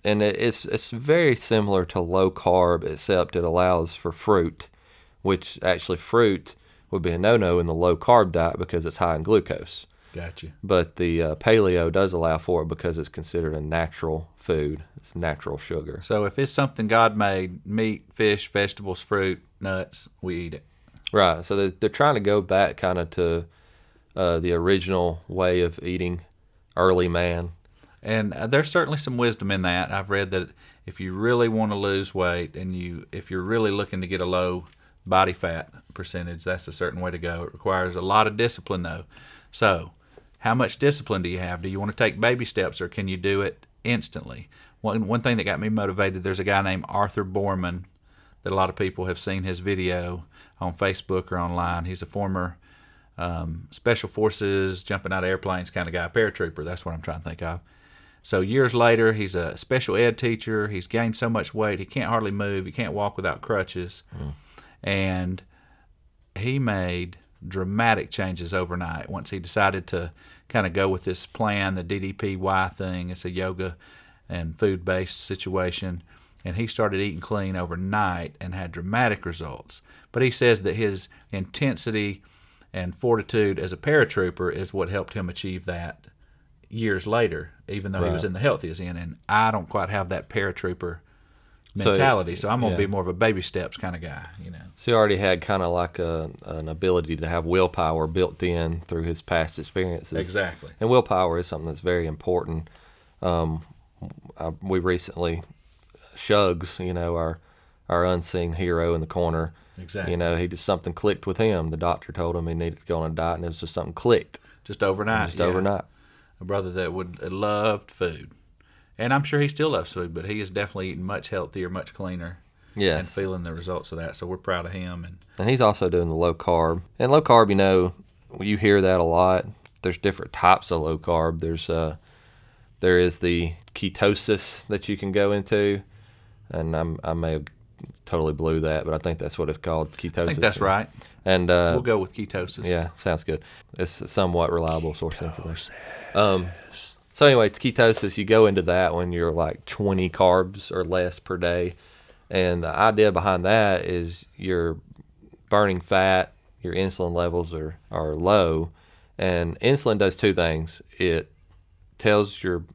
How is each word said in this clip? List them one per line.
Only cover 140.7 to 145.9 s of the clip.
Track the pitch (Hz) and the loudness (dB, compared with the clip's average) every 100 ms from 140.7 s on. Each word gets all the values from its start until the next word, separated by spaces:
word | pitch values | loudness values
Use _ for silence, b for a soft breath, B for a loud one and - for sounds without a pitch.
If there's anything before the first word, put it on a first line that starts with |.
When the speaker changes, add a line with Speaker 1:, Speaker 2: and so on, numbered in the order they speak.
| 98 113 B B B 95 | 2 -2 B B B 2
Speaker 1:
And, | 92 87 | 4 6
uh, | 87 85 | 6 6
Speaker 2:
We'll | 85 | 2
go | 120 107 | 2 0
with | 92 | 0
ketosis. | - 101 95 90 - 90 | -6 -8 -6 -6 -6 -2
Speaker 1:
Yeah, | 87 82 - | 0 -2 -4
sounds | 95 80 | -2 -2
good. | - 78 B B B - | -2 -6 B B B -6
It's | 90 - | -6 -6
a | - | -6
somewhat | - 92 85 85 | 0 2 2 2
reliable | 85 80 80 80 76 | 2 0 -2 -2 -4
source | 82 - | -6 -6
of | 82 | -8
information. | - 82 85 - B B | -8 -10 -10 -12 B B